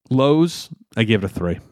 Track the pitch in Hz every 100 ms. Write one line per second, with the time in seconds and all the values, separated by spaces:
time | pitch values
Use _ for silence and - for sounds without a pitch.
0 | - 123 139 151 170 - - - _ -
1 | 110 107 95 - 87 - -